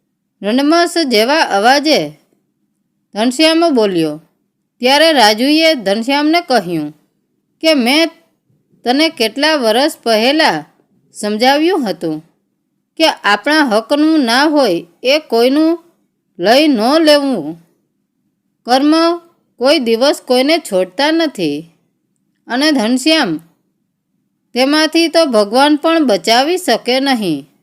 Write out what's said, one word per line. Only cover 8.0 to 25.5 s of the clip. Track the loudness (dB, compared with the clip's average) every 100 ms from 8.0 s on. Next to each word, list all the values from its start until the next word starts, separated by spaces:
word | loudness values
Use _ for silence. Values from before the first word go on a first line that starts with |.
| 0 -4 _ _ _ _ _ _
તને | -4 -2 -2
કેટલા | -2 -6 -2 -2 0
વર્ષ | 0 0 -2 -4
પહેલાં | -2 0 0 2 0 -2 -6 _ _ _ _
સમજાવ્યું | -10 -6 -2 0 2 0 -2 -4
હતું | -6 -6 -8 -12 _ _ _ _ _ _ -4
કે | -2
આપણા | -2 -2 -2 0 0 0
હકનું | 0 -2 0 0 0
ના | 0 2
હોય | 2 2 0 -2 -6 _
એ | -2 -2
કોઈનું | 0 0 0 2 0 -2 _ _ _ _ _ -4
લઈ | 2 2 2
ન | 2 2 2
લેવું. | 4 2 2 -4 -6 -12 _ _ _ _ _ _ _ _ _ _ -2
કર્મ | 2 2 2 2 -2 -8 _ _ -4
કોઈ | 0 2
દિવસ | 0 0 0 -2 -2
કોઈને | 0 0 -2
છોડતા | -2 -4 -4 -2 -2
નથી." | 0 -2 -4 -6 -6 -10 _ _ _ _ _ _ _ -10
અને | -4 0
ઘનશ્યામ, | 0 0 -2 0 -2 -2 -6 -12 _ _ _ _ _ _ _ _ _ _
"તેમાંથી | -2 0 0 0 0 0
તો | 0 0
ભગવાન | 0 0